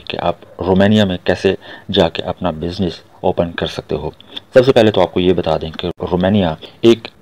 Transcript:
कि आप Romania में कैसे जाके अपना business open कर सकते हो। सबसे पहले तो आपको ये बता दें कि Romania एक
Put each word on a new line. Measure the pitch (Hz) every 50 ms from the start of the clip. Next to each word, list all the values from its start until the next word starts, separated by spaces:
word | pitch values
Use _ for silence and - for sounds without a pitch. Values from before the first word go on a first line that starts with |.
| - -
कि | 82 -
आप | - 87 87 - - - - -
Romania | 85 90 92 95 98 104 107 107 104
में | 95 90 - -
कैसे | 95 90 - - 95 95 - - - - - - -
जाके | 90 101 85 82 - - -
अपना | 90 - - 92 87 78
business | 78 85 87 90 101 95 82 - - - _ _ - -
open | 92 90 - 87 85
कर | 85 - -
सकते | 82 - - - - 78
हो। | 73 76 73 - - - - - - - _ -
सबसे | 131 123 135
पहले | 131 123 110 107
तो | - 95
आपको | 87 - - 92
ये | 90 92 90
बता | 87 - 80 78
दें | 78 82 80 78
कि | - - 87 - - 92
Romania | 85 90 90 92 95 107 104 92 80 78 - - - - _ -
एक | 117 117 113 - - - _